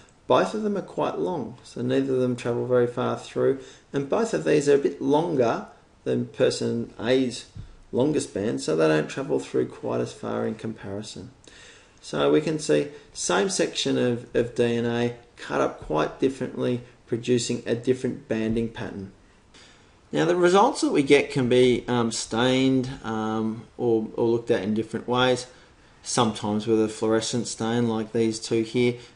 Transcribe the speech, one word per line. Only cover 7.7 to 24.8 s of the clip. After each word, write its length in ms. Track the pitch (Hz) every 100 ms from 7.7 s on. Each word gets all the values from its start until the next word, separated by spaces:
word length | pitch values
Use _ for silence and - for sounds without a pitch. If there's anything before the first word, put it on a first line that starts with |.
| - -
longest 420 | 113 139 143 -
band, 260 | 95 107 135
so 160 | 156 156
they 120 | 160
don't 200 | 156 -
travel 320 | - 151 139
through 280 | - 131 123
quite 340 | - 117 120
as 100 | 117
far 340 | - 117 113 113
in 100 | 113
comparison. 760 | 113 110 98 98 107 - 107 - - - - - - _
So 280 | - 151 143
we 120 | 151
can 160 | 156 156
see 300 | - 147 143 - -
same 340 | - - 185 196
section 480 | 190 165 - 139 135
of, 300 | 123 117 - 127
of 180 | 120
D 220 | - 120 117
N 80 |
A 320 | 120 117 120 120 - -
cut 260 | - 143
up 180 | 131 -
quite 400 | - 151 151 -
differently, 640 | 135 135 127 - 127 123 - - -
producing 560 | 117 120 123 - 120
a 100 | -
different 540 | 117 135 131 127 - -
banding 400 | 113 110 113 113
pattern. 440 | - 95 98 95 - - _ _ - - - - _ _
Now 120 | 151
the 120 | 160 175
results 460 | 175 190 240 285
that 100 | 302
we 100 | 165
get 300 | 135 143 -
can 160 | 143 120
be, 360 | 123 127 117 -
um, 240 | 123 117
stained, 760 | 110 - 113 127 131 131 131 127 139
um, 640 | 110 110 110 110 110 113 - -
or, 300 | 120 113 110
or 140 | - 117
looked 240 | 117 120
at 100 | 113
in 100 | 95
different 360 | 107